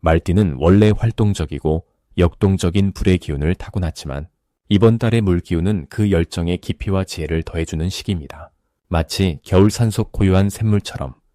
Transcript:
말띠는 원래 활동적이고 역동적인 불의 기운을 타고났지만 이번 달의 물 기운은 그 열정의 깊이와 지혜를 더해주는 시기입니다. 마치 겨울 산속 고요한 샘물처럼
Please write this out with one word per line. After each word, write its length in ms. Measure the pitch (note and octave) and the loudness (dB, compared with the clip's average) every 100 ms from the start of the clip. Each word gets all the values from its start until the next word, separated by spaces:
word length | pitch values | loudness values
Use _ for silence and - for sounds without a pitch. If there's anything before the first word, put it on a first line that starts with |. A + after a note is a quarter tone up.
말띠는 560 | - E2 - F2+ G2+ C2 | 2 0 2 2 2 2
원래 320 | D#2 G2 G#2+ G#2 | 4 6 6 4
활동적이고 880 | A#2 - G#2+ G2 D2+ D2 D#2 D#2 - _ _ - | -2 0 -2 -2 -6 -4 -2 -2 -4 _ _ 0
역동적인 760 | F2 - G2+ F#2+ F2+ F#2 G2 | 0 2 0 2 0 0 -2
불의 240 | - - F#2 | 0 0 0
기운을 380 | - C#2+ D2+ F#2 | 0 -4 -2 -4
타고났지만 720 | - - F2 - D2 C2+ E2+ _ _ _ _ | -6 -6 -4 -6 -10 -10 -10 _ _ _ _
이번 300 | G2+ A2+ A2+ | 4 4 4
달의 220 | A#2 A#2 | 2 0
물 180 | G2+ F2 | 2 0
기운은 480 | - E2+ F2+ G#2 C#2 | 0 -2 -2 -2 -6
그 220 | - G#2 | -2 0
열정의 480 | F2+ E2+ - E2+ F2 | 2 0 -4 -4 -4
깊이와 440 | - - - F#2+ | -6 -8 -4 -4
지혜를 380 | F#2 - D2+ D#2+ | -4 -8 -4 -4
더해주는 480 | D#2+ E2 E2 D#2+ E2+ | -4 -6 -6 -4 -4
시기입니다. 640 | - - F#2 C#2 - D#2+ _ _ _ _ | -6 -6 -6 -6 -18 -20 _ _ _ _
마치 500 | E2 D#2 - G2 D2 | -4 -4 -2 -2 -2
겨울 300 | - F#2 G#2 | 0 4 4
산속 400 | - A#2 G#2 A2 | 4 -2 0 -6
고요한 400 | - G2 F#2+ G2+ | 0 2 2 2
샘물처럼 640 | - A2 G#2 - - C2+ - _ | -2 0 0 -2 -10 -12 -12 _